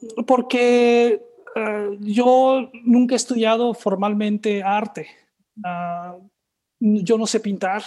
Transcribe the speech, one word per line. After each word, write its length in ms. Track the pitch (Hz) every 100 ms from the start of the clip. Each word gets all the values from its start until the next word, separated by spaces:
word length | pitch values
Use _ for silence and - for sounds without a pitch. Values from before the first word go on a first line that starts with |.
| 226 - 240
porque, 960 | 254 254 247 240 240 240 240 240 202 - - - -
eh, 320 | 214 208 208 202
yo 680 | 208 208 247 254 262 262 233 233
nunca 300 | 240 240 247
he 20 | 254
estudiado 580 | - 240 220 226 240
formalmente 880 | 220 214 190 202 208 214 208 214 202
arte. 440 | 196 208 214 - 151 - _ _ _ -
Ah, 520 | 185 175 175 175 175 180 196 _ _ _ _ _
yo 360 | 220 208 180 220
no 100 | 220
sé 140 | 214
pintar, 420 | 208 190 185 208